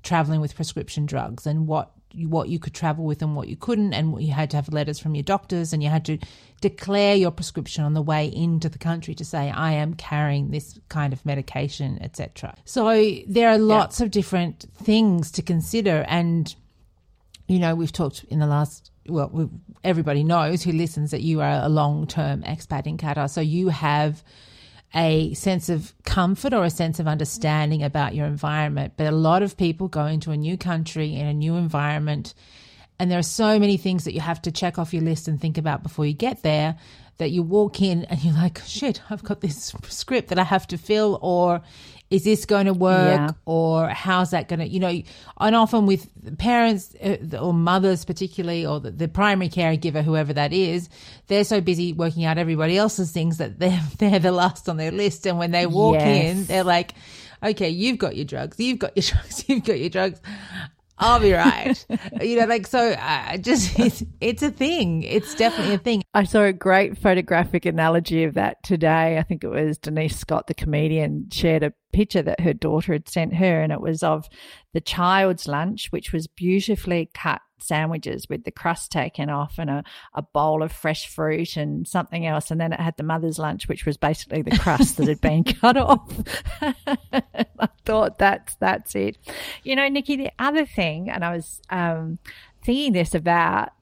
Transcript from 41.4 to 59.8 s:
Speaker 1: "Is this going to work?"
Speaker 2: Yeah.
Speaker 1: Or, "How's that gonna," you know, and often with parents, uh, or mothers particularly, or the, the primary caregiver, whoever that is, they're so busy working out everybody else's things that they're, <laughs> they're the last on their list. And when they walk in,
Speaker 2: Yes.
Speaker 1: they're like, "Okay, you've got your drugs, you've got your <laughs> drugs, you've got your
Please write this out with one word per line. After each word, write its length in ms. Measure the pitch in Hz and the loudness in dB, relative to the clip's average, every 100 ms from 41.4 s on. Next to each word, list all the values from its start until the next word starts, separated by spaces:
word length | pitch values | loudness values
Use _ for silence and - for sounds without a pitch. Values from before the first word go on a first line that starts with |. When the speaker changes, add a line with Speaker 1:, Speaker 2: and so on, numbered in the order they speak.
| 175 175 - - - - _ | 2 0 -4 -20 -20 -20 _
Speaker 1:
"Is 140 | 196 | 2
this 220 | 180 214 - | 4 2 4
going 200 | 208 196 | 2 4
to 60 | |
work?" 480 | 185 185 185 180 165 | 4 4 6 6 4
Speaker 2:
Yeah. 100 | 147 156 | 2 -4
Speaker 1:
Or, 440 | - 165 165 160 165 | -2 0 2 2 0
"How's 420 | - 190 180 175 | -2 0 0 2
that 180 | 175 - | -2 -2
gonna," 160 | 170 | -4
you 160 | 165 185 | -2 -2
know, 220 | 180 175 - - - - | 0 -2 -6 -20 -20 -2
and 180 | 214 226 | 4 6
often 300 | 220 233 202 | 4 4 4
with 220 | 190 - - 104 160 | 2 -2 -18 -14 -4
parents, 560 | 220 240 233 208 - - | 0 4 4 2 -6 -6
uh, 360 | 196 190 160 - | -4 -4 -6 -4
or 120 | 175 | 0
mothers 520 | 170 170 185 190 180 | 2 4 4 4 2
particularly, 600 | - 165 190 - 170 170 156 | -2 -6 -6 -6 -4 -4 -2
or 140 | 147 | -4
the, 100 | 117 | -6
the 180 | 104 165 | -6 -4
primary 420 | 175 208 196 180 | 2 2 2 0
caregiver, 520 | 180 165 160 165 151 | 0 0 2 0 0
whoever 300 | 151 160 147 | 2 0 0
that 200 | 143 147 | 0 0
is, 360 | 180 185 175 175 - - - _ | 2 0 0 -6 -18 -20 -20 _
they're 160 | 202 | 0
so 160 | 202 208 | 2 2
busy 320 | 180 170 175 | 2 0 -2
working 320 | 160 165 165 | 0 -2 0
out 140 | 160 160 | 0 0
everybody 380 | 165 156 160 185 | 0 0 2 2
else's 340 | 214 208 175 | 2 0 -4
things 260 | 175 165 160 | 0 -2 -2
that 200 | 131 101 | -4 0
they're, 240 | 180 180 151 | 0 2 -2
<laughs> 80 | - | 0
they're 200 | 208 196 | 2 4
the 140 | 180 | 4
last 360 | 180 180 - - | 2 2 0 -6
on 80 | 160 | -4
their 160 | 156 | -4
list. 340 | 190 208 - 190 | 0 -2 0 -4
And 120 | 170 | -2
when 120 | 175 | 0
they 160 | 175 175 | 2 2
walk 340 | 156 214 160 | 4 4 6
in, 380 | 151 139 160 185 | 4 4 2 0
Speaker 2:
Yes. 80 | 190 | 0
Speaker 1:
they're 180 | 190 | 0
like, 300 | 180 175 175 - - - - - | 4 2 0 -12 -20 -20 -20 -6
"Okay, 280 | 208 214 180 | -4 0 -2
you've 280 | 175 233 240 | 0 0 0
got 180 | 170 - | -2 -4
your 100 | 143 | -6
drugs, 320 | 135 143 - | -6 -8 -4
you've 200 | 247 254 | -2 -2
got 180 | - - | -2 0
your 80 | |
<laughs> 40 | - | 2
drugs, 360 | - - - - | 0 0 -10 0
you've 160 | 262 | 0
got 140 | - | 2
your 120 | 156 | -2